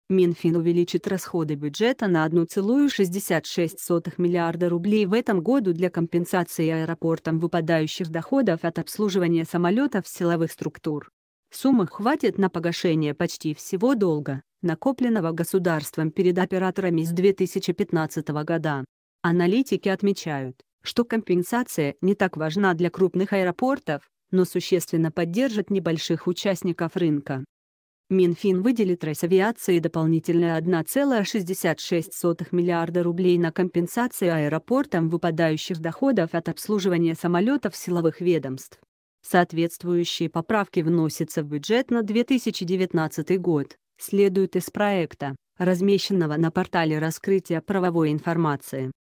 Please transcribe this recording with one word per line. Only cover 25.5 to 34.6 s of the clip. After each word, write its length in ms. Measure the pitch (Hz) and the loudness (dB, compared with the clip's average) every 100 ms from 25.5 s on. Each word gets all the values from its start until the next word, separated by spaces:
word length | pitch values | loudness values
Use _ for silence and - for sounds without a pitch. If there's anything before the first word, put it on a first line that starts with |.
| 208 185 | -2 -2
небольших 580 | 196 165 165 - 165 - | -2 0 -2 -2 -2 -2
участников 720 | - 196 180 180 165 165 180 | -2 -2 -2 -2 -2 -4 0
рынка. 480 | 170 147 139 131 147 _ _ _ _ _ - | 0 0 -2 -8 -8 _ _ _ _ _ -2
Минфин 540 | 190 175 170 202 185 | 4 4 2 0 2
выделит 420 | 220 233 190 175 | 2 2 0 0
Росавиации 760 | 156 151 170 190 208 - - 170 | -4 -2 2 4 4 -2 0 2
дополнительные 760 | 160 165 160 165 170 170 170 160 | 2 0 2 2 2 2 2 0
одна 260 | 165 170 | 0 -2
целая 380 | 156 269 285 233 | 0 0 2 2
шестьдесят 580 | 190 220 175 190 175 151 | 0 -2 -4 -2 -2 -2
шесть 340 | - 175 165 | -2 -2 -2
сотых 380 | - 175 165 175 | -2 -2 -2 -2
миллиарда 500 | 175 175 170 165 175 | 0 0 0 0 0
рублей 340 | 175 175 180 175 | 0 2 2 4
на 160 | 165 | 2
компенсацию 840 | 175 185 170 175 - 240 - 180 | 0 0 0 -2 -2 -2 0 0
аэропортам 760 | 160 147 160 | 2 0 -2